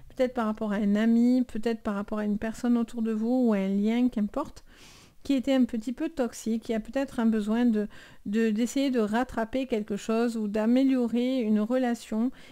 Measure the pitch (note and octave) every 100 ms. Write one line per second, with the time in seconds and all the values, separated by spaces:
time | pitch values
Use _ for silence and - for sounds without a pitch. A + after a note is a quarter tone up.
0 | - - B3+ B3+ G#3+ G#3+ G#3+ G3+ G3+ G#3
1 | A3+ A#3 A#3+ B3+ B3 A3 A#3 A#3 A3+ G3+
2 | G#3 G#3+ G#3 G3+ A3+ G#3+ A#3+ A#3+ A#3 A#3+
3 | A3+ A3 A3+ B3+ A#3+ G3+ F#3+ G3 G#3 A#3+
4 | B3 G#3+ G#3 C#4 D#4 - - - - -
5 | - - - C4+ B3+ C4 A#3+ A3+ B3+ A#3+
6 | D#4+ D#4+ A#3+ - A3 A3+ - A3 A3 C4+
7 | C#4 - A3+ A3 G#3 A#3 B3 G#3+ G#3 -
8 | - - - G#3+ A3+ G#3 A#3+ C#4 C#4 B3+
9 | G#3+ A3+ C4 - A3 C4 C4 A3 G#3+ G3+
10 | - A3+ A#3+ A3+ G#3+ G#3+ A3 B3+ C4+ C4
11 | A#3 A#3 B3 C4 G#3+ G#3+ G#3+ B3+ B3 A#3
12 | - A3 B3 - -